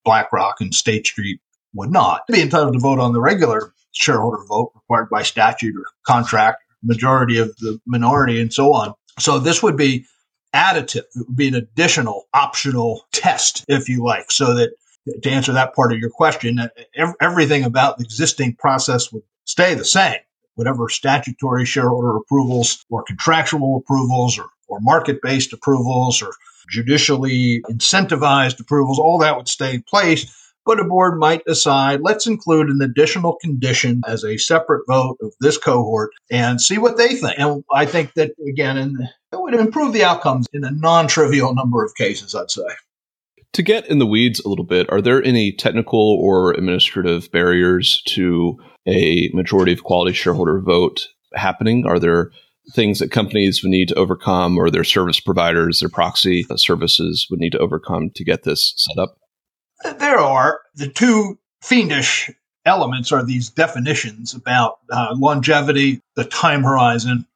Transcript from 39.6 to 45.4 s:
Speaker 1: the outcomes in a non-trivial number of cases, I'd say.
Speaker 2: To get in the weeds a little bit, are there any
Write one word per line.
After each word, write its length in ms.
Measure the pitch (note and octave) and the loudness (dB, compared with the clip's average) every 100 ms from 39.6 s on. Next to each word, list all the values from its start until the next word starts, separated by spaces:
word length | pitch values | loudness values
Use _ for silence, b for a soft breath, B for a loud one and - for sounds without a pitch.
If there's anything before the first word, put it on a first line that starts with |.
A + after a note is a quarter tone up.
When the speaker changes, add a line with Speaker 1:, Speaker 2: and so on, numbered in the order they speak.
| A3 D4+ C#4+ | 0 0 -2
Speaker 1:
the 120 | A3 | 2
outcomes 420 | F#3 E3+ D3+ C3 A#2+ | 2 2 0 -2 -2
in 120 | D3 | -6
a 60 | C3 | -6
non-trivial 840 | D3 E3 E3+ D#3+ - D3 D3 C3 | -2 2 4 4 2 2 2 2
number 300 | B2+ B2 A#2+ | 0 0 0
of 100 | G#2+ | -2
cases, 400 | - G#2 G#2 - | -2 -4 -4 -10
I'd 160 | G#2 - | -10 -8
say. 160 | - - - _ _ _ _ _ _ _ | -8 -8 -10 _ _ _ _ _ _ _
Speaker 2:
To 100 | - | -4
get 240 | F3+ A3+ - | 0 0 2
in 120 | D3 | 2
the 60 | A#2 | 2
weeds 340 | G#2+ A#2+ A2 | 4 2 0
a 80 | G2+ | -4
little 160 | F#2 | -4
bit, 260 | F2 F2+ F2+ | 0 0 2
are 100 | G2 | 2
there 220 | F#2+ C3 | 4 2
any 300 | C3 A#2+ | 4 2